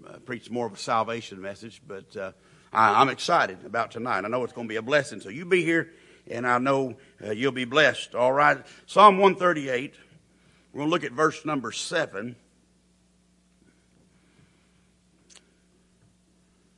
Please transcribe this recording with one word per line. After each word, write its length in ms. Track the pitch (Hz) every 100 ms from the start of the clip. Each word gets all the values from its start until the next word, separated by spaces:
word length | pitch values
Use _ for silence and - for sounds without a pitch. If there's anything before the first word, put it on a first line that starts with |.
| -
uh, 100 | -
preached 300 | 123 120 -
more 180 | 117 117
of 80 |
a 20 | 98
salvation 640 | - 117 113 117 113 98
message, 420 | 98 98 113 - -
but, 280 | 98 - 107
uh, 140 | 95 - _ _ _
I, 280 | 107 110 107
I'm 80 | 139
excited 560 | - - 170 110 92
about 260 | - 113 110
tonight. 340 | 117 120 101
I 40 | 101
know 160 | 123
it's 80 | 117
gonna 160 | - 113
be 80 | 110
a 60 |
blessing. 360 | 110 147 135 104
So 100 | 95
you 160 | 120
be 200 | 180 185
here, 260 | 160 165 160 - - - -
and 160 | 117 123
I 120 | 123
know, 360 | 131 135 131 117 - _
uh, 120 | 101
you'll 180 | 107 135
be 140 | 127
blessed. 500 | 123 139 143 117 -
All 180 | 110 123
right. 260 | 135 147 139 - - -
Psalm 320 | 185 208 185
one 160 | 196
thirty-eight. 600 | 185 180 156 139 123 143 - _ _ _ _ _ _ _
We're 100 | -
gonna 80 | 147
look 140 | 170
at 80 | 147
verse 320 | 120 156 151
number 280 | 156 147 143
seven. 640 | - - 170 147 95 117 120 _ _ _ _ _ _ _ _ _ _ _ _ _ _ _ _ _ _ _ _ _ _ _ _ _ _ _ _ _ - _ _ _ _ _ _ _ _ _ _ _ _ _